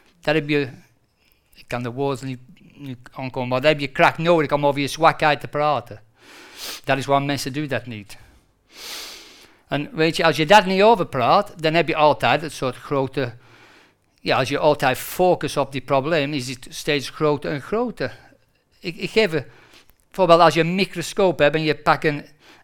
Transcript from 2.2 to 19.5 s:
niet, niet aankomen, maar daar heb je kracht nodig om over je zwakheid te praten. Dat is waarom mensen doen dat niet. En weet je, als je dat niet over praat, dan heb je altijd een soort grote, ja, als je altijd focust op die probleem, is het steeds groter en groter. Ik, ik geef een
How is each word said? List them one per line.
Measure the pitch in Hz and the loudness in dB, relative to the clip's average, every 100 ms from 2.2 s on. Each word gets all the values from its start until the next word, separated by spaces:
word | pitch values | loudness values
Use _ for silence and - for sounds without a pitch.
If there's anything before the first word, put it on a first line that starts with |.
| 135 | -8
niet, | 123 - - | -12 -16 -20
niet | - - 139 123 - | -20 -20 -18 -16 -18
aankomen, | - 131 131 123 | -12 -10 -6 -2
maar | 127 | 2
daar | 147 | 2
heb | 151 | 2
je | - | -2
kracht | - 160 - | 2 2 4
nodig | 165 170 143 | 2 2 2
om | 147 143 | 2 0
over | 139 | 0
je | 139 | -4
zwakheid | - 160 143 156 147 | 0 2 2 0 0
te | 131 | -4
praten. | 147 147 131 - 104 - _ - - - - - - | -4 -2 -2 -6 -16 -20 _ -20 -20 -20 -16 -14 -10
Dat | - 135 | -4 -4
is | 131 | 0
waarom | 139 143 | 0 0
mensen | 139 143 | -4 -6
doen | 135 151 | -8 -6
dat | 120 123 | -6 -8
niet. | 107 101 - - _ _ _ _ - - - - - - - - _ _ | -14 -16 -20 -20 _ _ _ _ -20 -16 -14 -16 -18 -20 -20 -20 _ _
En | 143 147 160 | -6 -6 -2
weet | 165 156 | -2 2
je, | 165 | 0
als | 151 | 2
je | 156 | 6
dat | 208 185 | 6 6
niet | 190 | 4
over | 214 214 151 | 6 4 0
praat, | 135 135 180 - - | -2 2 2 0 -4
dan | 156 | 0
heb | 165 151 | 2 0
je | 156 | 2
altijd | 151 139 123 147 | 4 4 2 2
een | 156 | -2
soort | - 131 120 | -6 -6 -6
grote, | - 143 135 - 120 - - - - - _ _ _ _ | -6 -4 -2 -4 -6 -8 -20 -20 -20 -20 _ _ _ _
ja, | - 123 | -2 0
als | 131 | 0
je | 139 | 0
altijd | 160 143 135 123 | 2 2 0 0
focust | - - 180 165 151 151 | -6 0 2 2 -2 -4
op | 135 | -4
die | 135 | -6
probleem, | - 139 139 165 139 | -2 -2 0 -2 -2
is | 151 123 | -4 -6
het | 127 - | -10 -12
steeds | - - 147 117 | -8 -4 -4 -4
groter | - 151 147 170 | -4 -2 -2 -4
en | 147 | -8
groter. | - 214 247 - 135 - - _ _ _ _ _ | -6 -4 -4 -6 -10 -10 -20 _ _ _ _ _
Ik, | 185 165 | -12 -10
ik | 175 | -2
geef | 220 202 | 0 0
een | 156 123 | -2 -6